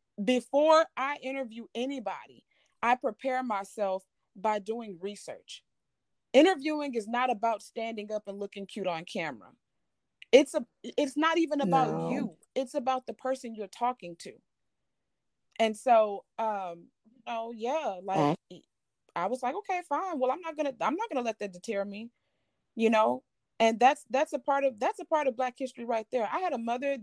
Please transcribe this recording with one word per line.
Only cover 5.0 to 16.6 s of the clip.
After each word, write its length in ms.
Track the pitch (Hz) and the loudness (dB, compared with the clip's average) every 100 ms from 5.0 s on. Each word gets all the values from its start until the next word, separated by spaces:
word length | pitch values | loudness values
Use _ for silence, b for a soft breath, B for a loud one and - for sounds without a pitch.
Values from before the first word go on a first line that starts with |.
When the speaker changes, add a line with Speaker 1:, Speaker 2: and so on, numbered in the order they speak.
Speaker 1:
research. 640 | 196 202 - 95 - - _ _ _ _ _ _ _ | -10 -10 -12 -14 -14 -20 _ _ _ _ _ _ _
Interviewing 600 | 262 349 320 294 302 285 | 8 8 6 -2 -2 -2
is 140 | 233 208 | -4 -4
not 220 | 240 254 | -2 0
about 320 | 214 226 214 | 0 -2 -2
standing 500 | - 226 226 220 208 | -8 -8 -8 -8 -8
up 160 | 214 202 | -8 -8
and 100 | 202 | -10
looking 260 | 202 202 196 | -10 -10 -10
cute 200 | 214 180 | -6 -4
on 160 | 165 151 | -4 -6
camera. 460 | 190 156 113 87 _ _ _ _ _ _ _ - | -6 -6 -8 -18 _ _ _ _ _ _ _ 8
It's 220 | 262 294 | 8 8
a, 120 | 311 240 _ | -2 -8 _
it's 320 | 240 - 277 294 | -6 -2 0 2
not 220 | 320 330 | 2 2
even 220 | 302 285 | 2 0
about 320 | 208 262 - | 2 4 2
Speaker 2:
No. 60 | 160 | 0
Speaker 1:
you. 360 | 165 262 202 - _ | -2 -4 -4 -10 _
It's 200 | 254 254 | -4 -2
about 320 | 294 247 262 247 | -2 -2 -2 -4
the 80 | |
person 400 | 214 254 262 233 | -8 -6 -6 -6
you're 140 | 220 196 | -10 -12
talking 480 | - 240 254 175 170 | -4 -4 -4 -12 -14
to. 140 | 135 113 _ _ _ _ _ _ _ _ _ _ _ - | -16 -18 _ _ _ _ _ _ _ _ _ _ _ -2
And 180 | 220 214 | -2 0
so, 480 | 254 226 214 196 - - | 4 4 4 -2 -12 -6
um, 500 | 220 202 | -4 -4